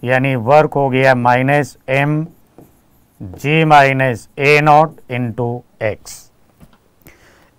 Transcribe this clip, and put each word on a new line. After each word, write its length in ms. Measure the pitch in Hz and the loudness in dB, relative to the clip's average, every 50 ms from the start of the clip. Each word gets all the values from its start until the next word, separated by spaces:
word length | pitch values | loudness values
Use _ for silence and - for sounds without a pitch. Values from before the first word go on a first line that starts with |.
| - | -4
यानी 320 | 120 127 127 131 139 131 | -2 -2 -2 0 -2 -4
work 380 | 123 107 120 143 151 151 151 - | -4 0 2 2 2 2 2 -2
हो 140 | 143 139 135 | -4 -4 -2
गया 240 | 127 131 135 135 131 | 0 0 2 2 2
minus 600 | 123 120 123 123 123 131 135 143 147 143 139 - _ _ - | 2 2 0 0 0 0 0 0 -2 -2 -4 -10 _ _ -4
M 340 | 131 139 143 147 151 151 160 165 - _ _ _ _ - - _ _ _ _ _ _ _ _ _ _ _ | -4 -2 -2 -2 -2 -4 -6 -10 -14 _ _ _ _ -20 -20 _ _ _ _ _ _ _ _ _ _ _
जी 440 | - 95 90 - - 139 151 160 165 | -18 -18 -16 -10 -6 -2 0 0 2
minus 640 | 160 151 143 139 135 135 135 131 131 117 104 - _ _ - | 4 6 6 6 4 2 0 -2 -2 -4 -6 -10 _ _ -4
A 220 | 139 143 147 147 | 0 2 2 2
naught 400 | 147 156 147 151 160 156 156 - - _ 127 | 4 4 4 4 4 0 -4 -14 -16 _ -8
into 420 | 120 123 120 104 123 123 120 120 123 - _ _ _ 113 | -8 -6 -6 -6 -6 -6 -6 -8 -10 -14 _ _ _ -6
X, 440 | 107 95 - _ - - - - _ _ _ _ _ _ _ - _ _ _ _ _ _ _ _ - _ _ _ _ _ _ _ _ _ | -6 -6 -8 _ -20 -20 -20 -20 _ _ _ _ _ _ _ -20 _ _ _ _ _ _ _ _ -20 _ _ _ _ _ _ _ _ _